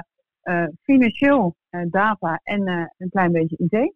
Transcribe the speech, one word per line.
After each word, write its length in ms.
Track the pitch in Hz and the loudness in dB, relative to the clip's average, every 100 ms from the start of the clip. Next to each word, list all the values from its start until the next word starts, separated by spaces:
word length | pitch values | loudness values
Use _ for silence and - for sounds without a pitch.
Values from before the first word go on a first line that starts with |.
| - _ _ _ | -6 _ _ _
eh, 260 | - 175 165 165 | -4 -2 -2 -4
financieel, 720 | - 269 240 - - 254 180 - _ | 2 4 4 2 2 4 2 -4 _
eh, 120 | 175 175 | -8 -2
data 500 | 185 214 202 165 165 | 0 0 0 -4 -6
en, 240 | - 202 190 | -4 -4 -2
eh, 180 | 175 165 - | -4 -6 -10
een 120 | 185 | -6
klein 220 | 196 175 | 0 0
beetje 260 | 170 160 160 | 2 0 -2
I 40 | 170 | -2
T. 260 | 214 311 | 0 -2